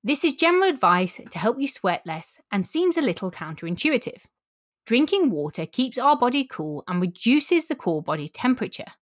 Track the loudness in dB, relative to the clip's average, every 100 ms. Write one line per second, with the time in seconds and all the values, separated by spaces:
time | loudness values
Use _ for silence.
0 | 0 0 0 2 2 4 4 4 4 4
1 | 2 -4 -12 -2 -2 0 -4 -2 -2 -2
2 | -4 -10 -12 -18 _ -2 -2 2 2 2
3 | 0 -2 -6 -8 -12 -8 -6 -2 0 0
4 | -2 -14 _ _ _ _ _ _ 0 2
5 | 4 2 2 0 -4 -6 -6 -2 -2 2
6 | 2 4 4 2 -2 -6 -6 -8 -4 -2
7 | -2 0 2 2 4 0 0 -4 -2 -2
8 | -2 -4 -6 -4 0 0 -2 -8 -16 -18